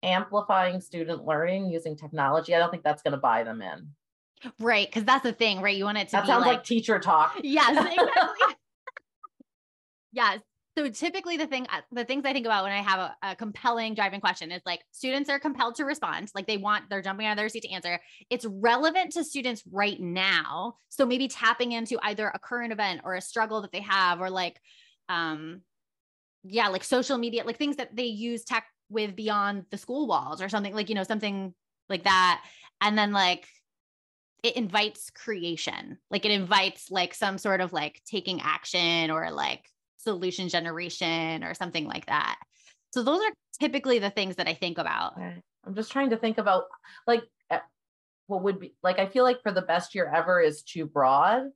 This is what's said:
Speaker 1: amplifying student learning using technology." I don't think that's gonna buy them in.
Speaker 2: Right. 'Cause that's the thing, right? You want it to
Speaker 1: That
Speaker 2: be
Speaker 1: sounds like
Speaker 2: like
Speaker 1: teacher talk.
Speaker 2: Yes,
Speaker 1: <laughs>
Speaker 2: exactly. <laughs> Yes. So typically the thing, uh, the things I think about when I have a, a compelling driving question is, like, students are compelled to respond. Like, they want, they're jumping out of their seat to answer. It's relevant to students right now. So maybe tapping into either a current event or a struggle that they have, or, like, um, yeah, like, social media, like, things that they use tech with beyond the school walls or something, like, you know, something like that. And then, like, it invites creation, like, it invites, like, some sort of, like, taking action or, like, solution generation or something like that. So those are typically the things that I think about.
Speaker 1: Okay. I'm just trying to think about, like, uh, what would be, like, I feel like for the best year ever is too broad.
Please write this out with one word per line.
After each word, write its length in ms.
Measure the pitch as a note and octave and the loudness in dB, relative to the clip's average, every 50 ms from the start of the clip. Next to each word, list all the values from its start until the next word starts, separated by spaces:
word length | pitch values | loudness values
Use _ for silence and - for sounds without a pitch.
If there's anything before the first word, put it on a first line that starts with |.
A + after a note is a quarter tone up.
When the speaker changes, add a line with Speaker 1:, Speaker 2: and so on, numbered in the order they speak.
| - | 2
Speaker 1:
amplifying 760 | F#3 F#3 F#3+ G3+ - G3+ G#3 G#3 - G3 F#3+ F#3 F3+ F3+ F#3 | 2 2 2 2 2 0 -2 2 4 4 4 4 2 0 -2
student 440 | F#3 - - E3+ E3 D#3+ E3+ E3+ - | -8 -8 -6 -6 -4 -4 -4 -6 -2
learning 440 | D3+ D#3 D3+ D#3+ F3 F#3 G3 G3 F#3 | -2 0 0 2 0 0 0 -2 -2
using 260 | E3+ E3 E3 D#3+ D#3 | -2 -2 -4 -6 -8
technology." 600 | D3+ D#3 D3+ D3+ D#3 C#3+ C3+ C#3+ D#3+ D#3+ D3 E3+ | -8 -10 -8 -2 0 2 4 4 2 2 4 4
I 40 | E3+ | 4
don't 120 | E3+ E3+ | 4 4
think 120 | F3 E3+ - | 0 0 0
that's 180 | D3+ D3+ D3+ | 0 0 2
gonna 160 | - D#3 C#3+ C3+ | 0 -2 -2 2
buy 260 | C3+ B2 A2+ A2+ A2+ | 2 2 4 4 0
them 180 | A2+ A2 A2+ | -2 -6 -8
in. 340 | G2+ F#2 D2+ D2 F#2 D3 C#3+ _ _ _ _ _ _ _ _ _ - B3+ - _ | -8 -10 -10 -10 -12 -18 -20 _ _ _ _ _ _ _ _ _ -18 -18 -12 _
Speaker 2:
Right. 300 | A3 A#3 A#3 G#3 G3+ - | 0 2 4 4 2 0
'Cause 120 | - A3+ G#3+ | -2 -2 4
that's 200 | G#3+ C4 C4+ C4+ | 4 4 4 4
the 100 | B3 A3 | 0 0
thing, 280 | - A#3 A3 G3+ F#3 | 2 2 2 2 2
right? 140 | F#3+ G3+ G3 | 0 0 0
You 80 | G3 F#3+ | 2 0
want 120 | G#3 G#3 G#3+ | 0 0 -2
it 120 | G3 - | -4 0
to 80 | - G3 | 0 0
Speaker 1:
That 40 | |
Speaker 2:
be 60 | G3+ C#4 | 4 6
Speaker 1:
sounds 180 | C4 A#3+ B3+ | 4 6 6
like 120 | B3 B3 A#3+ | 6 4 4
Speaker 2:
like 60 | - | 2
Speaker 1:
teacher 360 | - A#3 A3+ A3 - G#3+ F#3+ | 0 0 0 2 2 0 2
talk. 380 | F#3 G3 F3 D#3 D#3 - - F#4+ - | 4 4 6 6 6 4 2 -2 -4
Speaker 2:
Yes, 340 | C#4+ C4+ D#4 C#4 A#3+ C#4+ D4+ | 0 4 6 6 6 6 4
Speaker 1:
<laughs> 160 | - - E4+ | 4 4 4
Speaker 2:
exactly. 640 | F#4 B4 - B4+ F#5 - - - - A#4 C6+ - _ | 4 4 4 6 4 4 4 4 2 2 2 2 _
<laughs> 60 | _ _ _ _ _ - _ - _ _ _ _ - - _ _ - _ _ _ _ _ _ _ _ _ _ _ _ _ | _ _ _ _ _ -18 _ -18 _ _ _ _ -20 -20 _ _ -20 _ _ _ _ _ _ _ _ _ _ _ _ _
Yes. 300 | - B3 A#3+ G#3 F#3+ G#3+ - _ _ _ _ _ _ D#4+ | 0 2 4 4 2 0 -8 _ _ _ _ _ _ -2
So 120 | D4 C#4 | -2 -2
typically 460 | G#3 - - E4+ E4+ F#4+ F#4+ F4 F4 D4+ | -2 -2 -4 -4 -4 -4 -6 -4 -2 -2
the 100 | D#4 - | -2 -2
thing, 200 | C4+ C4 B3+ A#3 | -2 -4 -4 -4
uh, 120 | - D3+ - _ | -6 -8 -8 _
the 140 | B3 A#3+ A#3+ | -6 -6 -4
things 180 | A#3 C4 C#4 C#4 | -2 -2 -2 0
I 60 | C#4 | 0
think 140 | C4+ C#4 A#3 | 0 0 0
about 180 | A3+ A3 G3+ F#3+ | 2 0 0 0
when 80 | G3 | 0
I 100 | G3 G3+ | -2 -2
have 180 | G3+ G3+ F#3+ F#3 | 2 2 2 2
a, 180 | F#3 D#3+ - _ - G3 | 0 -4 -6 _ -8 -8
a 40 | F#3 | -8
compelling 600 | - A3+ G#3+ G#3 - - B3 A#3 A#3 A3+ A3 A3 | -6 -8 -10 -10 0 0 0 2 2 -2 -4 0
driving 260 | G3+ G#3 G3 F#3+ G3+ | 0 0 0 0 0
question 300 | G#3 G3 F3+ - E3+ D#3+ | 0 0 0 0 -6 -10
is, 100 | F3 F3+ _ | -10 -10 _
like, 160 | F#3+ F3 E3+ _ _ | -6 -6 -6 _ _
students 380 | _ - - B3+ C4 C#4 C#4+ C#4+ | _ -6 -4 -2 -2 -2 0 0
are 100 | C#4 C#4 | -2 -2
compelled 360 | - D#4 C4+ A#3+ C4 A#3 A#3+ | 0 -4 0 0 -2 -2 0
to 80 | - D4+ | -4 -4
respond. 440 | C4+ D4 - - F3 D#3 D#3+ F#3 G#3 - | -4 -4 -4 -4 -4 -4 -4 -6 -8 -8
Like, 140 | G3 G3 - | -8 -4 -2
they 100 | A3 G3+ | -4 -2
want, 320 | G3 G#3 G#3 G#3 G#3 - | 0 0 0 0 -2 -4
they're 120 | G#3 G3 | -6 -4
jumping 240 | F3+ G3 F#3+ G3 A3 | -4 -4 -6 -2 -2
out 60 | G#3+ G#3+ | -2 0
of 40 | G#3 | 0
their 120 | G#3+ G#3+ | -2 -2
seat 140 | G#3+ A3+ G#3+ | -4 -6 -10
to 60 | - | -8
answer. 280 | - F3+ D#3 F3 F3 E3+ _ - - - - _ | -10 -8 -4 -4 -4 -4 _ -12 -20 -20 -6 _
It's 160 | A#3+ B3 A#3 | -6 -4 -4
relevant 680 | A3+ F#3+ G3 G3+ A#3 A#3 B3 D4 D#4+ E4 F#4 F#4 D#4 - | -6 -8 0 4 4 4 6 4 2 2 2 0 0 -2
to 100 | F4 D#4+ | -6 -6
students 400 | - - C#4+ B3 B3+ A#3+ G#3 - F#3 | -4 -6 -6 -4 -4 -6 -6 -10 -10
right 280 | F#3 G3 G3+ G#3 G3 - | -2 0 0 0 0 -4
now. 760 | F3+ F3 F3 F#3 F#3 G3 F#3+ E3 D#3 - C#3 E3 F#3 A#3 A#3+ _ _ _ | -6 -4 -2 0 2 2 2 2 0 -2 -6 -6 -6 -6 -8 _ _ _
So 160 | - - C#4 | 0 0 2
maybe 220 | A#3+ B3 B3+ C4+ C4 | 2 2 0 0 -2
tapping 460 | - - - A3+ A#3 A#3 B3 A#3+ A#3 | -4 2 2 2 2 2 0 -2 -2
into 260 | A#3 A3+ G#3+ C4 - | -4 -4 -4 -4 -2
either 260 | - G#3 G#3 G3 G#3+ G3+ | -2 -2 -2 -2 -4 -4
a 120 | - F#3+ | -4 -6
current 320 | - - B3 A#3+ A#3+ A#3 | -10 -6 -6 -6 -4 -6
event 300 | A3 G#3 G#3+ G3 F3+ C#3+ - | -4 -2 -2 -2 -2 -4 -6
or 120 | F3 F#3 | -6 -6
a 60 | F#3 | -6
struggle 400 | F#3 - - A#3 A3 G#3+ A3 A3 | -8 -6 -2 -2 -2 0 -2 -4
that 100 | G3+ G3 | -6 -6
they 100 | - F#3 | -8 -10
have, 400 | G3+ G3+ F#3+ G3 F#3+ F3+ F3 E3+ | -4 0 2 4 4 4 2 0
or, 80 | F#3 F#3 | -2 -4
like, 320 | F#3 F#3 F3+ E3+ E3+ _ _ _ - _ _ _ _ _ _ _ | -2 -2 -2 -4 -6 _ _ _ -20 _ _ _ _ _ _ _
um, 540 | F#3 E3+ E3 D#3+ D#3 D3+ D#3 D#3+ E3+ F3+ F3+ _ _ _ _ _ _ _ _ _ _ _ _ _ _ _ _ | -2 -2 -2 -2 -4 -6 -8 -12 -12 -14 _ _ _ _ _ _ _ _ _ _ _ _ _ _ _ _ _
yeah, 260 | F#3+ F#3+ A3+ A3+ G#3 | -6 0 0 2 2
like, 140 | F#3+ F#3 - | 0 -2 -2
social 340 | - - B3 B3+ - C#4 A#3+ | 0 0 0 2 0 -2 -2
media, 260 | A#3 A#3+ A3 A#3 - | -2 -2 -4 -4 -4
like, 120 | A3 A#3+ - | -4 -4 -4
things 200 | D4 D4 C#4+ C#4+ | -2 -4 -2 -4
that 180 | B3+ A#3 - | -6 -10 -6
they 100 | A3 B3+ | -6 -4
use 380 | A#3+ A3 G#3 A3+ A#3 A#3 A3+ - | -4 -4 -4 -4 -4 -4 -6 -4
tech 220 | - B3 A3+ - _ _ _ _ _ | -4 -4 -4 -4 _ _ _ _ _
with 260 | G3+ A3+ G#3+ G#3 F#3 | -4 -4 -4 -4 -6
beyond 500 | F3+ A3 G#3+ G#3 G#3 G3+ G3+ G3+ G3 F#3 _ | -6 -4 -2 0 0 0 0 -2 -4 -8 _
the 60 | - G3 | -12 -12
school 300 | - - B3 C#4 D4+ A#3 | -8 -6 -4 -4 0 0
walls 340 | F#3 D3 C3 C3+ D3+ E3 | 0 0 0 -2 -8 -6
or 80 | F#3 G3 | -6 -4
something, 240 | G3+ G#3+ G3+ G3+ F#3+ | -2 -2 -4 -2 -4
like, 140 | G#3+ G#3 F#3 | -4 -4 -2
you 60 | A3 | -2
know, 80 | G3+ F#3+ | -4 -2
something 520 | - A3+ G#3+ G#3 G#3 G3 G3 F#3+ F#3+ F3 _ _ _ _ _ _ _ | -2 -2 -2 -2 -2 -4 -4 -6 -6 -10 _ _ _ _ _ _ _
like 140 | G3 F3 F3 | -6 0 4
that. 380 | G3 F#3+ F#3 F#3 F3+ F3 F3 - - - - - - _ _ | 6 6 8 8 6 4 2 -2 -16 -20 -20 -20 -20 _ _
And 160 | G3 G#3+ G#3+ G#3+ | 2 2 4 4
then, 160 | G#3 G#3 G#3 | 2 2 4
like, 340 | G3+ F#3+ F3+ F3+ F3 - - _ _ _ _ _ _ _ _ _ _ _ _ _ _ _ _ _ _ - | 4 4 4 2 0 -4 -20 _ _ _ _ _ _ _ _ _ _ _ _ _ _ _ _ _ _ -2
it 120 | A#3 - | -2 0
invites 540 | B3 A#3 F#3+ E3+ G#3+ G#3+ G#3+ G#3 - - - | 0 -4 0 0 0 0 0 -4 -8 -18 -18
creation, 880 | _ - - - A3 F#3+ E3+ E3+ E3 D#3 - - - G1+ - - - - _ _ | _ -14 -8 -8 -6 -6 -4 -6 -6 -4 -6 -8 -8 -8 -12 -14 -16 -18 _ _
like, 160 | - G3+ - | -4 -2 2
it 60 | G#3+ | 2
invites, 580 | G#3 G3+ F#3+ F3 G#3 G3 F#3+ G3 F#3+ - - - | 2 2 2 4 4 4 4 2 -2 -8 -14 -6
like, 240 | F#3 F#3+ F3+ F3 - | -2 -2 -2 -2 -2
some 240 | - A3 G3+ F#3+ F#3+ | -2 -2 -2 -2 -2
sort 220 | - G#3 F#3+ F#3 | 0 0 2 2
of, 120 | F#3 F3 F3+ | 0 -2 -2
like, 280 | D#3+ D3+ D3+ _ - _ | -4 -6 -6 _ -14 _
taking 340 | - - G3+ - - F#3 E3 | -8 -8 -6 -6 -4 -6 -4
action 680 | - D3+ D3+ D3+ - - - F3+ F3 E3+ E3+ E3+ E3 D#3 | -2 -2 -4 -4 -4 -4 0 2 2 2 2 2 2 0
or, 200 | D#3 D#3+ E3 E3 | 0 -2 -2 -4
like, 380 | D#3 D3 C#2+ - - - _ _ _ _ _ _ _ _ | -4 -2 -2 -2 -4 -6 _ _ _ _ _ _ _ _
solution 500 | - - A2 F3+ F3 F#3 F3 - F#3+ F3 | -6 -4 -4 -2 -4 -4 -4 -4 -4 -2
generation 960 | E3 F3 E3 E3+ D#3+ E3 F3 F3 - - F3+ E3 E3 E3 E3 D#3+ E3 D#3 D#3+ | -2 -2 -2 -2 -8 -8 -8 -10 -6 -4 -2 -2 0 -2 -2 -4 -4 -6 -6
or 100 | E3 E3 | -8 -8
something 320 | - F#3+ F3 E3 E3+ D3+ | -8 -8 -6 -4 -6 -6
like 200 | - - - - | -4 -8 -10 -6
that. 340 | - - D3+ D3 - - - - _ _ _ _ - _ _ _ _ - | -2 -2 0 0 -2 -4 -6 -10 _ _ _ _ -20 _ _ _ _ -4
So 100 | B3+ A#3 | -2 0
those 180 | B3 D4+ F#4 | 2 2 2
are 120 | G#4+ A4 G#4+ _ _ _ - - | 0 -2 -4 _ _ _ -6 -2
typically 400 | C#4+ D4 - C#4+ C#4 C4+ B3 A#3 | -2 -2 -2 -2 0 2 2 2
the 100 | G3 G3+ | 2 0
things 280 | G3+ G#3+ G3+ F#3+ F3+ - | -2 -2 -4 -4 -4 -4
that 100 | F3 E3+ | -4 -4
I 60 | E3 | -2
think 240 | - - F3 E3+ E3+ | -4 -4 -6 -4 -4
about. 400 | E3 E3 D#3 - - - - - | -4 -4 -2 -2 -4 -4 -6 -8
Speaker 1:
Okay. 240 | F3+ F3+ F3 F3 - _ _ _ _ | -12 -12 -12 -14 -20 _ _ _ _
I'm 100 | - F#3+ | -10 -6
just 160 | G3+ A3 - | -6 -6 -4
trying 180 | - C4+ C#4 C4+ | -2 0 2 2
to 60 | A3+ A3 | 0 0
think 200 | - A3+ A3 - | 0 -2 0 0
about, 280 | G#3 G3+ F#3+ F#3 - - - - _ - - - _ | 2 4 2 2 2 -2 -12 -20 _ -20 -20 -8 _
like, 180 | - A#3 A#3 A#3 _ _ _ _ _ | 2 2 2 2 _ _ _ _ _
uh, 100 | E3 D#3 - _ _ _ _ _ _ _ _ _ _ _ _ _ | -4 -4 -4 _ _ _ _ _ _ _ _ _ _ _ _ _
what 160 | G3+ F#3+ F#3 | -6 -2 0
would 160 | G3+ F#3+ F#3+ | -2 -2 -2
be, 160 | F3+ - _ _ - | -6 -16 _ _ 0
like, 160 | F3+ F#3 G3 | 0 2 2
I 80 | G3 F#3+ | 0 0
feel 160 | - B3+ B3 | 4 4 4
like 180 | B3+ B3 B3 _ | 4 4 2 _
for 80 | G#3+ | -2
the 100 | G3 F#3 | -2 -2
best 340 | F#3 - D#3+ F3 F3+ - - | 0 2 0 0 0 -2 -2
year 120 | G3 F3 D3 C#3+ | -2 -2 2 2
ever 260 | E3 E3 E3+ F#3 F3+ | 0 2 4 4 6
is 220 | E3+ D3+ D3+ D3 - | 6 4 2 0 -12
too 220 | - - E3+ D#3+ | -12 -8 -8 -8
broad. 680 | D3 _ D3 C3+ C3 C3+ C#3 D#3 F#3 A3 B3+ C4+ C#4 C4+ | -4 _ 2 4 6 6 6 6 6 4 2 0 -4 -12